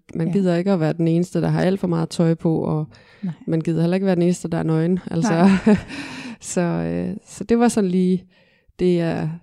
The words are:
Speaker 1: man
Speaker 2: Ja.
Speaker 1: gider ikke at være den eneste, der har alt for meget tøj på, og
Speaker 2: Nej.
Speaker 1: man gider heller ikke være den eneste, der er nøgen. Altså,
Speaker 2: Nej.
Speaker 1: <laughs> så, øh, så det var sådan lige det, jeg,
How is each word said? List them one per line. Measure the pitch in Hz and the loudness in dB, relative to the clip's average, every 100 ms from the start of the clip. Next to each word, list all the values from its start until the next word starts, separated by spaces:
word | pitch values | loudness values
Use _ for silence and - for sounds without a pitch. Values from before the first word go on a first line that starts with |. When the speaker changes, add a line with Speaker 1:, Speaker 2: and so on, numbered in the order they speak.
| - | -10
Speaker 1:
man | - 165 | -6 -2
Speaker 2:
Ja. | |
Speaker 1:
gider | 185 185 170 | 0 2 0
ikke | 185 | 0
at | 190 | 0
være | 156 | 0
den | 160 165 | 0 2
eneste, | 165 175 175 | 2 0 -2
der | 160 | 0
har | 156 | 2
alt | 170 196 | 0 0
for | 180 | -2
meget | 165 165 | -2 -2
tøj | - 165 | 0 0
på, | 165 170 160 | 2 0 0
og | - 156 156 - - - | 0 -2 -4 -12 -20 -12
Speaker 2:
Nej. | 196 151 - | -10 -8 -4
Speaker 1:
man | 165 | -4
gider | 160 160 | -2 0
heller | 170 | 0
ikke | 185 190 | 0 0
være | |
den | 180 | 2
eneste, | 175 180 165 | 2 0 -4
der | 165 | -4
er | |
nøgen. | 160 160 165 185 - | 0 0 0 -2 -2
Altså, | 165 170 165 190 190 - | -2 0 4 6 6 4
Speaker 2:
Nej. | 208 - - - | 2 2 -14 -14
Speaker 1:
<laughs> | - 254 226 | -14 -16 -14
så, | - - | -8 -4
øh, | 175 170 165 170 180 196 - | -2 -2 -2 -4 -6 -8 -14
så | - | -10
det | 196 233 | -2 2
var | 240 | 2
sådan | 226 196 | 2 0
lige | 180 180 185 - _ _ _ _ - | 2 2 0 -4 _ _ _ _ -2
det, | 180 175 | 0 2
jeg, | 165 165 160 165 | 0 -2 -4 -8